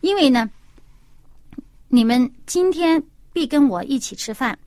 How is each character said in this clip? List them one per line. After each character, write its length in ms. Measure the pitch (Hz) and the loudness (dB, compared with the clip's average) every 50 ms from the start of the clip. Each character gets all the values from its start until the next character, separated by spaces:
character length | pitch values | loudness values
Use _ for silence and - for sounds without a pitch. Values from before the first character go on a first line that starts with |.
| - | 0
因 120 | 339 403 | 0 0
为 140 | 403 330 277 | 2 4 4
呢， 200 | 254 240 226 214 - - - - - - - - - - - - - - - - - - - - - - - - _ - - _ | 4 2 0 -2 -8 -14 -20 -20 -20 -20 -20 -20 -20 -20 -20 -20 -20 -20 -20 -20 -20 -20 -20 -20 -20 -20 -20 -20 _ -20 -8 _
你 160 | - 247 226 | 2 2 2
们 260 | 226 240 247 254 247 - - - | 4 2 0 0 -2 -4 -14 -14
今 260 | - - 359 359 370 | -6 -2 0 0 0
天 320 | 359 311 349 330 320 320 294 - _ _ - - - | 0 0 0 0 0 0 -2 -6 _ _ -20 -10 -6
必 140 | 349 320 | -6 -4
跟 200 | 240 - 294 285 | 0 2 2 2
我 160 | 269 196 175 190 | 2 2 -2 -4
一 140 | - 277 262 | -4 -4 -4
起 160 | - - - | -4 -8 -12
吃 200 | - - - 214 | -12 -12 -12 -8
饭 220 | - 269 233 196 - - | -6 -6 -6 -6 -8 -14